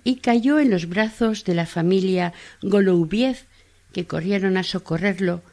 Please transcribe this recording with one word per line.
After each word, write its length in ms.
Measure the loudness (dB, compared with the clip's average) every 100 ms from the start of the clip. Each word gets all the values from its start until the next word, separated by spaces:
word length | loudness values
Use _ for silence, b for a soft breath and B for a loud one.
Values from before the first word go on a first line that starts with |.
y 140 | -4 -2
cayó 420 | 0 2 4 4
en 100 | 4
los 180 | 2 0
brazos 560 | -2 -2 0 -2 -2
de 120 | -2 -2
la 100 | -2
familia 680 | -2 0 2 2 0 -2 -6 B B
Goloubiev, 760 | 0 2 4 2 2 0 0 -2 -10 b b b b
que 120 | -10 -6
corrieron 520 | -6 -2 0 0 0
a 60 |
socorrerlo. 800 | -2 -6 -6 -4 -2 -2 -2 -4 -8